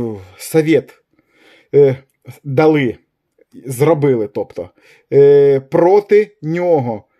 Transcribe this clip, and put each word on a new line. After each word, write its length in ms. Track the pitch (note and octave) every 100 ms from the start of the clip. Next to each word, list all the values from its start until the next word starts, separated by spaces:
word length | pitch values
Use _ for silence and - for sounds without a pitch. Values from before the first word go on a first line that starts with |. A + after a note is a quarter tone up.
| A#2 G2+ F#2 -
совєт. 560 | - D#3+ D#3 D3+ - _ _ _ _ _ _ _ _ C#3
Е, 200 | C#3 C3 _ _ - -
дали, 540 | C#3+ C3+ D#3 D#3 B2 - _ _ _ _ _ F2+ C3
зробили, 640 | A#2+ D3 D#3+ C#3+ A#2+ G#2
тобто, 420 | A2 G2 - F2 _ _ _ -
е, 460 | C#3 C#3+ C#3+ C#3+ C3+
проти 800 | C3+ - F3 G#3 - G#3 G#3+ _
нього. 600 | D3+ E3+ F3 E3 A#2+ G#2 -